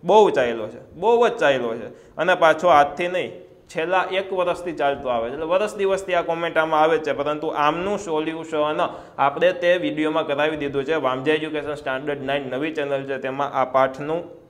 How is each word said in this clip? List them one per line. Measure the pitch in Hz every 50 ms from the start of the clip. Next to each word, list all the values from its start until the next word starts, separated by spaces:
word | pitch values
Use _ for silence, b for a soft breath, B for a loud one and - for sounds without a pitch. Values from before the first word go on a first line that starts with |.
| -
બહુ | 170 190 214 208 185
ચાલ્યો | 147 139 127 120 117 113 107 107
છે, | - - - - -
બહુ | 151 175 220 240 233 240 220
જ | -
ચાલ્યો | - 165 143 139 127 120 117 113
છે | 120 107 120 - - - - -
અને | - 156 180 185
પાછો | - 170 160 156 151 175 180
આજથી | 165 147 143 143 - - 180 175
નહીં, | 175 180 143 107 - - -
છેલ્લા | - - - _ _ - 165 160 170 185 185 180 185 190
એક | 190 196 190 202
વર્ષથી | 185 175 170 170 170 - 180 160
ચાલતો | 147 147 139 139 135 - 127
આવે | 123 117 113 120
છે. | 131
એટલે | 147 160
વર્ષ | 156 175 190 208 208 208
દિવસથી | 208 196 190 196 185 190 190 180
આ | 175 170
comment | - 165 165 170 170 156 160
આમાં | 160 160 160 151 156
આવે | 160 165 156
છે, | 156 151 135
પરંતુ | 127 143 147 151 151 151
આમનું | 160 - - 147 147 156 170 180 196 208 202
solution | 202 196 160 156 156 160 160 160 160 160 160 151 151 151 151 165 175 - B B B B B -
આપણે | 135 139 - 160 160 180 180
તે | - 175 170 180
વીડિયોમાં | 180 160 147 151 151 156 156 156 160 156
કરાવી | 147 143 135 147 156 160
દીધું | 151 143 139 135 139 135
છે. | 135 160
વામજા | 160 135 131 127 131 135 151 156
Education | 156 156 156 156 151 143 147 147
Standard | - - 139 131 131 143 147 147 139 131
Nine | 135 139 143 139 127
નવી | 127 131 147 160 156
ચેનલ | 160 143 139 139 135 135
છે, | 135 135 131
તેમાં | 131 131 131 139 143 131 -
આ | 131 131
પાઠનું | 127 - 135 131 135 131 - 147 147 156 175 - - - - - -